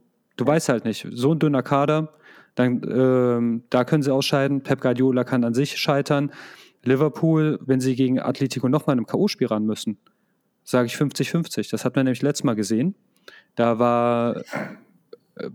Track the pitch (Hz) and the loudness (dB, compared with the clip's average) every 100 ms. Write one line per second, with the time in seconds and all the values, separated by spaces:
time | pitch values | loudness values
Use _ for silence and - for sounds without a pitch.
0 | _ _ _ - 127 160 - 117 113 104 | _ _ _ -4 2 2 2 0 -2 -6
1 | - 120 135 165 156 135 - 139 147 156 | -8 -2 0 2 2 0 0 2 2 0
2 | 156 _ - - _ - 123 123 - 123 | -2 _ -20 -20 _ -2 0 0 -2 2
3 | 131 127 123 120 117 117 - 127 120 160 | 4 4 2 2 0 -2 0 0 2 0
4 | 139 135 - 143 139 139 - 131 127 120 | 2 0 0 0 0 -2 -2 -2 0 2
5 | 131 127 123 127 117 120 147 - - 139 | 2 2 0 0 0 0 -2 -2 0 0
6 | 139 143 143 - - - - _ 120 131 | 0 0 -2 -6 -20 -20 -20 _ 0 2
7 | 151 - 165 156 156 127 127 131 131 123 | 2 0 2 2 2 0 0 0 2 2
8 | 127 127 - - 135 127 127 151 156 127 | 2 0 -2 -2 -4 -2 0 0 0 -2
9 | 110 - 202 - 120 107 107 104 - 101 | 0 0 0 0 -2 0 -2 -4 -6 -8
10 | _ _ _ _ _ _ - 127 120 - | _ _ _ _ _ _ -2 0 0 0
11 | 147 - 143 170 165 - - 113 123 139 | -2 -2 -2 -2 -4 -6 -6 -4 -2 0
12 | 131 123 143 - 131 107 101 110 170 - | 0 0 -2 0 -2 0 0 0 0 -4
13 | _ _ - - _ - 117 113 120 120 | _ _ -20 -20 _ -2 0 2 2 2
14 | 120 120 117 - - - - - _ _ | 2 0 0 -4 -8 -10 -10 -14 _ _
15 | _ - _ - - | _ -20 _ -14 -14